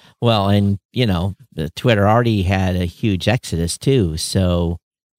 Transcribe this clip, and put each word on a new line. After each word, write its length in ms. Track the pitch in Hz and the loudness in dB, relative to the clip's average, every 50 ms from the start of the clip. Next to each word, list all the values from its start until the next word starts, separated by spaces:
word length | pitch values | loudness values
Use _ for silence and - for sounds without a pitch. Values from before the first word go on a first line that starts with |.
| - - _ _ | -20 -20 _ _
Well, 280 | 123 120 113 104 98 101 | 0 2 2 2 2 2
and, 300 | 101 101 101 101 101 - _ _ | 2 2 2 0 -2 -4 _ _
you 140 | - - 127 | -4 -2 -2
know, 280 | 107 92 85 87 98 90 - 120 _ | 0 0 -2 -2 -4 -8 -10 -18 _
the 160 | _ 80 76 76 | _ -8 -8 -8
Twitter 380 | - - - 127 113 101 98 104 | -8 -2 0 2 2 4 4 4
already 340 | 107 120 123 117 110 101 90 | 4 4 2 2 0 0 0
had 320 | 87 98 95 95 90 90 | 0 0 0 0 0 0
a 80 | 92 90 | -2 -4
huge 420 | 82 - - - 110 95 87 - 104 | -4 -6 -4 -2 -2 -2 0 0 -2
exodus 480 | 113 123 - - - 82 82 82 - - | -2 -2 -4 -6 -4 -4 -4 -4 -6 -4
too, 380 | - 135 135 131 98 82 78 | -2 0 2 2 2 0 -2
so 600 | 80 - - - 98 92 90 87 87 87 85 85 - _ _ _ _ _ _ _ | -6 -6 -4 -2 0 0 2 0 0 -2 -2 -4 -8 _ _ _ _ _ _ _